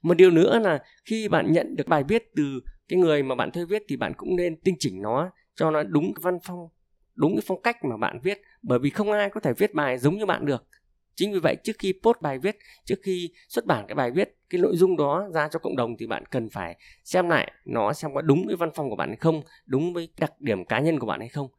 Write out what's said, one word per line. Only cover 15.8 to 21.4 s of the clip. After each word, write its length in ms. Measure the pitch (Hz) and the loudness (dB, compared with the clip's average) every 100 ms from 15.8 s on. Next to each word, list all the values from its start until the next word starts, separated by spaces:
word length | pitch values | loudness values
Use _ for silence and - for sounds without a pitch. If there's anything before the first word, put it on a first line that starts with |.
| 117 117 | -4 -4
thì 100 | 113 | -8
bạn 160 | 110 - | -8 -6
cần 240 | 131 110 | -6 -6
phải 280 | 101 85 85 - - | -8 -10 -12 -20 -20
xem 260 | - 180 175 | -2 0 2
lại 220 | 156 - - - | 2 0 -8 -6
nó 280 | 117 104 | -2 -2
xem 200 | 143 156 | -2 -6
có 80 | 139 | -6
đúng 220 | 156 143 190 | 0 0 0
với 80 | 175 | -4
văn 140 | 170 156 | -4 -4
phong 140 | 139 | -8
của 60 | 107 | -6
bạn 140 | - | -8
hay 80 | - | -2
không, 240 | 165 160 - - _ | -2 -2 -6 -20 _
đúng 280 | 131 170 | -2 -2
với 160 | 170 165 - | -4 -10 -6
đặc 220 | 151 _ | -6 _
điểm 240 | 139 98 87 | -4 -4 -2
cá 140 | 113 | 0
nhân 200 | 151 156 | 0 0
của 80 | 113 | -2
bạn 120 | 73 | -6
hay 100 | 117 | -6
không. 180 | 143 | -10